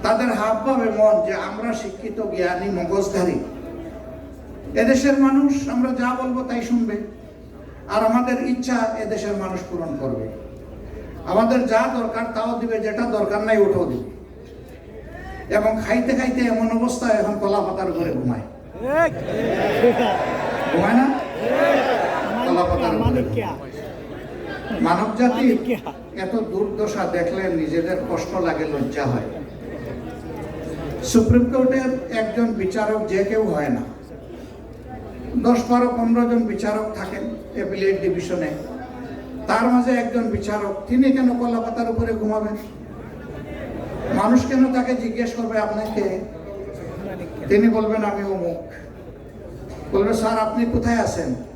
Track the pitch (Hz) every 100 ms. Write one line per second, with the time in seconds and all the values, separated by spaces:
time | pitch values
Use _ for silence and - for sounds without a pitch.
0 | - 226 247 202 214 220 269 262 226 208
1 | 214 214 214 - - 208 233 220 208 -
2 | 220 202 - 175 180 180 196 180 165 196
3 | 196 190 180 - - - - - - -
4 | - - - - - - - - 240 262
5 | 277 277 277 277 277 - - 240 254 240
6 | 247 254 254 254 262 240 233 240 220 202
7 | - - - - - - - - - 208
8 | 220 240 247 254 262 247 - 247 220 220
9 | 208 208 202 196 190 180 - 175 160 143
10 | 131 113 110 - - - - - - -
11 | - - 151 190 233 254 - 220 - 254
12 | 226 226 226 220 226 233 233 220 214 208
13 | - 214 202 208 214 214 196 180 170 120
14 | - - - - - - - - - -
15 | - - - - - 214 214 220 - 240
16 | 240 262 254 254 240 226 226 226 247 -
17 | 240 214 196 202 196 202 - 185 185 165
18 | 165 131 127 117 - - - - 240 302
19 | 330 - - 220 226 - - 214 233 233
20 | 226 190 - - - - - 165 190 240
21 | 269 269 - - 220 269 330 277 254 226
22 | - - - 220 262 269 180 180 - 214
23 | 226 247 247 - 196 156 - - - -
24 | - - - - - - - 208 165 180
25 | 214 208 247 240 269 - 247 226 - -
26 | 117 160 190 233 - 190 202 202 208 202
27 | 185 175 170 185 185 170 151 165 165 185
28 | - 165 - 185 170 156 151 143 120 147
29 | 135 120 110 - - - - - - -
30 | - - 156 156 - - - 156 151 -
31 | 247 226 220 240 247 262 254 269 262 262
32 | - 233 220 240 233 196 185 208 214 214
33 | 175 190 196 220 208 160 143 117 - -
34 | - - - - - - - - - -
35 | - - - 247 233 240 - 240 247 240
36 | 226 233 233 233 220 196 208 214 214 214
37 | 190 170 240 226 - 226 202 196 196 180
38 | 190 165 - 175 156 156 - - - -
39 | - - - - - 214 240 247 247 247
40 | 233 240 214 202 208 208 202 196 - 247
41 | 269 269 254 240 240 233 226 240 233 226
42 | 226 214 214 214 214 214 - - - -
43 | - - - - - - - - - -
44 | - 240 214 247 - 269 254 254 247 254
45 | 226 233 233 - 226 220 208 214 220 208
46 | 190 185 - - - 202 196 - - -
47 | 196 185 170 - - 208 233 220 214 220
48 | 208 196 196 185 170 165 - - - -
49 | - - - - - - - - - 196
50 | 208 226 220 226 214 226 233 247 226 233
51 | - 170 143 123 -